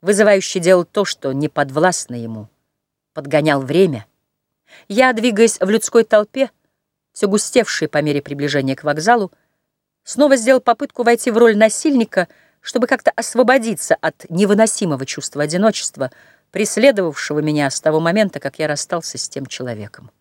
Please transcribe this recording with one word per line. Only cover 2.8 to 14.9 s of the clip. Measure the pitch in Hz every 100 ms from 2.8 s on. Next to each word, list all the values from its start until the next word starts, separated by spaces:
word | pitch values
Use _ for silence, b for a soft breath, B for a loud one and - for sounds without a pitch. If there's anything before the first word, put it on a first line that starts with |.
| _ _ _
подгонял | - 143 151 151 143
время. | 131 151 190 127 - _ _ _ _ _ _ b b
Я, | 202 254
двигаясь | 226 233 208 226 -
в | 190
людской | 220 - 233
толпе, | 226 214 214 - 269 _ _ _ _ _ _
всё | - -
густевшей | 95 - 170 165 - 156
по | 147
мере | 147 143
приближения | 139 139 147 143 135 135
к |
вокзалу, | 147 147 160 240 190 _ _ _ _ _ _ _
снова | - - 285 269
сделал | 220 262
попытку | 247 233 285 -
войти | 233 240 -
в | 220
роль | 233 208
насильника, | 220 - 320 277 226 - 175 b b b
чтобы | - - 247
как-то | 254 - -
освободиться | 247 226 240 262 226 190 - 160
от | 160 - -
невыносимого | 170 202 202 220 - 185